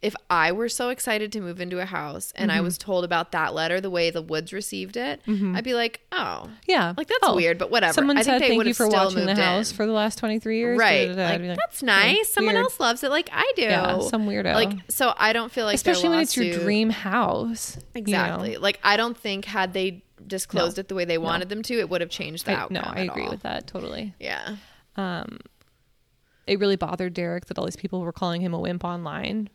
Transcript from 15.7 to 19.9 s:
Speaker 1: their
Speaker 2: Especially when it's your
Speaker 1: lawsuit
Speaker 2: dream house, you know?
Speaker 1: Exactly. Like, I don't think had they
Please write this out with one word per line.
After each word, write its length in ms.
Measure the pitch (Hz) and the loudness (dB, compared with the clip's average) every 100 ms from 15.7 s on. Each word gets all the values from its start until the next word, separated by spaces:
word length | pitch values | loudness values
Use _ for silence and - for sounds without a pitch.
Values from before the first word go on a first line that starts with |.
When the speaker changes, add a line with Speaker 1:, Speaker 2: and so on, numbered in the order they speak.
| 226 | 0
Speaker 1:
their 120 | - | 2
Speaker 2:
Especially 180 | 349 330 | 2 4
when 80 | 330 | 4
it's 160 | 320 - | 2 2
your 80 | 226 | 0
Speaker 1:
lawsuit 160 | 170 | 0
Speaker 2:
dream 280 | 180 208 220 | 2 2 2
house, 840 | 220 202 202 226 - 233 226 - - | 0 0 0 2 0 -2 -4 -8 -12
you 60 | |
know? 60 | - | -14
Speaker 1:
Exactly. 600 | 247 208 190 123 170 190 220 | -8 -2 0 0 -2 -6 -2
Like, 220 | 196 202 | -2 2
I 140 | 208 208 | 2 4
don't 180 | 233 233 | 2 -4
think 300 | 220 196 202 | -6 -6 -6
had 260 | 208 185 | -2 -2
they 300 | 190 190 | 0 -4